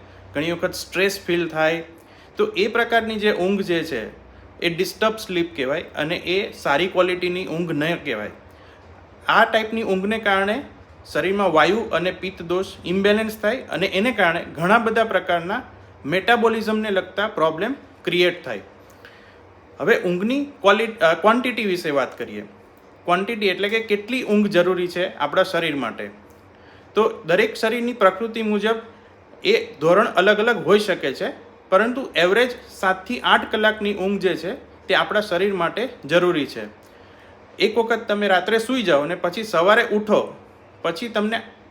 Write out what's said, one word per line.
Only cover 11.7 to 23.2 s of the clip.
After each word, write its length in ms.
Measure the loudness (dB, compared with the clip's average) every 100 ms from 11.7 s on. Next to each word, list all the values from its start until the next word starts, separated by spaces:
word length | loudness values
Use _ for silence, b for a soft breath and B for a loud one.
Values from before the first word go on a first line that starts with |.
| 2
અને 340 | -2 -2 -2
પિત્ત 300 | -4 -8 -10
દોષ 240 | -4 -4 -4 -8 -4
ઇમ્બેલેન્સ 560 | 0 2 2 0 -4
થાય 160 | -4 -4
અને 280 | -6 -4 -2
એને 260 | 0 0
કારણે 320 | 2 2 2
ઘણા 340 | -4 -4 2 2
બધા 260 | 4 2
પ્રકારના 580 | 2 0 0 -2 -2 -6 -8 B B -14 -4
મેટાબોલિઝમને 840 | -2 2 4 4 0 -2 -2 0
લગતા 380 | -2 -2 -4 -4
પ્રોબ્લેમ 480 | 0 0 0 -4 -6 -12 -10 -2
ક્રિએટ 400 | 2 2 0 -8
થાય. 160 | -10 -12 -20 B B B B B B -20 -20 -20 -4
હવે 220 | 2 2
ઊંઘની 440 | 2 -2 0 -2 -4
ક્વોલિ-, 520 | 0 4 4 2 2
અ, 120 | 2
ક્વોન્ટિટી 520 | 4 4 4 2 -2 -2
વિશે 240 | -2 -2
વાત 280 | 0 -2 -4
કરીએ. 260 | -10 -10 -14 -18 -20 -20 -20 -10 0
ક્વોન્ટિટી 420 | 0